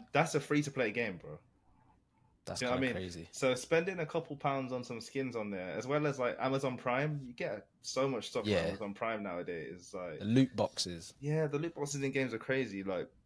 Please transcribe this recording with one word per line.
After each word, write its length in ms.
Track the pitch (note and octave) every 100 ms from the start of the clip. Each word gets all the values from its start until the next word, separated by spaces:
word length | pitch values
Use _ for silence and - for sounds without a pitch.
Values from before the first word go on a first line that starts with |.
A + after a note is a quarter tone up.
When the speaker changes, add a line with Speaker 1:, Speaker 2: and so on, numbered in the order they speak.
| -
Speaker 1:
that's 220 | C#3+ D#3+ D3+
a 40 |
free-to-play 520 | - D3 D3 C3+ A#2
game, 260 | A2 A2+ F2
bro. 200 | D2+ D2+ _ _ _ _ _ _ _ _ _ _ -
Speaker 2:
That's 160 | -
Speaker 1:
Do 40 | B2+
you 60 |
know 60 | B2+
what 60 |
I 40 | C3
Speaker 2:
kinda 120 | G#2+
Speaker 1:
mean? 80 | F#2
Speaker 2:
crazy. 180 | E2+ E2
Speaker 1:
So 200 | - C3 B2
spending 440 | - E3 F3+ F3+
a 60 | D3+
couple 320 | E3 D#3 C#3+
pounds 340 | C#3+ C3+ C3
on 140 | B2+ A#2+
some 160 | A#2
skins 340 | A2 C#3 B2+ A#2
on 140 | G#2
there, 200 | F#2+ F2+
as 140 | F2+ A#2+
well 220 | D3 D3
as, 100 | C3
like, 200 | B2 -
Amazon 380 | C3 C3+ C3+ B2
Prime, 420 | B2+ B2 D3 D3 B2+
you 80 |
get 340 | A#2+ E3+ G2+ - _
so 260 | - B2+ C#3
much 220 | B2 -
stuff 160 | B2+ G#2
Speaker 2:
Yeah. 140 | F#2+
Speaker 1:
from 60 | E2
Amazon 240 | G2 G#2
Prime 300 | G2+ A2+ A2
nowadays. 680 | G2+ F2 E2+ E2 C2 F2 -
Like, 260 | F#2+ F2+ D2+
Speaker 2:
The 60 | G2+
loot 300 | A#2+ C3 G#2+
boxes. 580 | G#2+ - F#2+ E2+ - -
Speaker 1:
yeah, 280 | C#3+ D#3 D#3
the 120 | C#3+
loot 160 | E3 -
boxes 260 | C#3+ C#3+
in 80 | C3+
games 220 | C3+ C3
are 40 | A2
crazy. 460 | - C3 A#2+ G2
Like, 260 | G2 F2+ D2 -